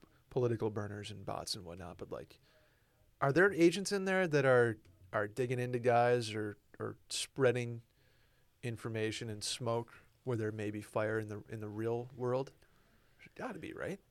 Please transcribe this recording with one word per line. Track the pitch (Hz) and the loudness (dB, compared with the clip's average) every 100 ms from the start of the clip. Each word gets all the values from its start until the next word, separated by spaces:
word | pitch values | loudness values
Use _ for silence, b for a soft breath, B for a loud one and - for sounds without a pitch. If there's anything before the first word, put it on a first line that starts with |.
| - _ - | -18 _ -6
political | 131 123 110 110 | -2 0 0 -2
burners | 107 104 104 104 | -4 -6 -8 -12
and | 101 | -12
bots | 98 98 - | -8 -8 -8
and | 110 | -10
whatnot, | 90 87 85 90 | -10 -12 -12 -12
but, | - | -10
like, | 58 - - _ _ _ _ _ _ _ - | -10 -12 -20 _ _ _ _ _ _ _ -2
are | 139 | 2
there | 139 196 | 6 4
agents | 185 170 180 190 | 6 6 4 0
in | 202 | 0
there | 190 185 180 | 2 2 4
that | 147 | 4
are, | 135 127 117 110 - - - | 6 8 6 2 -10 -20 -4
are | 110 104 | -2 -2
digging | 107 123 123 | -2 -2 -2
into | 123 123 | -2 0
guys | 120 117 120 123 110 | 4 6 6 4 0
or, | 107 107 101 _ - | -4 -6 -8 _ -10
or | 110 104 - | -8 -10 -8
spreading | - - - 127 123 120 117 - _ _ _ _ _ _ _ | -8 -6 2 4 4 -2 -8 -14 _ _ _ _ _ _ _
information | 120 113 120 110 110 107 117 | -8 -6 -4 -2 -2 -4 -8
and | 104 | -6
smoke | - - 117 117 117 - - _ | -6 -4 -2 -2 -4 -12 -20 _
where | - 113 | -4 -2
there | 110 | -2
may | 110 104 | -4 -4
be | 107 | -6
fire | 107 113 107 110 | -4 -2 0 -2
in | 107 | -4
the, | 104 - | -8 -10
in | 117 | -10
the | 107 | -8
real | 104 113 117 123 127 | -4 -4 -4 -6 -4
world? | 123 127 135 - _ _ _ _ _ _ | -2 -2 -4 -12 _ _ _ _ _ _
There's | - - 262 | -20 -12 -10
gotta | 202 | -10
be, | - | -10
right? | - 90 196 _ | -8 -8 -8 _